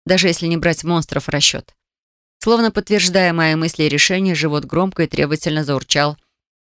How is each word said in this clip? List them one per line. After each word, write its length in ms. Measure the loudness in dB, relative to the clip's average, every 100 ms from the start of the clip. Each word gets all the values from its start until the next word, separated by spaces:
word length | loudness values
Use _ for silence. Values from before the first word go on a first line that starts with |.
Даже 220 | 0 2 2
если 220 | 0 -2
не 80 | 0
брать 260 | 0 -2
монстров 440 | 0 -2 -2 -6 -4
в 20 |
расчёт. 440 | 0 0 -2 -12 _ _ _ _ _ _ -4
Словно 320 | 0 2 2
подтверждая 600 | 0 0 0 2 2 2
мои 220 | 2 2
мысли 300 | 2 -2 0
и 40 | 0
решения, 460 | 2 0 0 0
живот 300 | 0 -2 -2
громко 400 | -2 -2 0 -2
и 20 | -2
требовательно 560 | -2 -2 -2 -2 -2
заурчал. 540 | -2 -4 -2 0 0 -2 _ _ _ _ _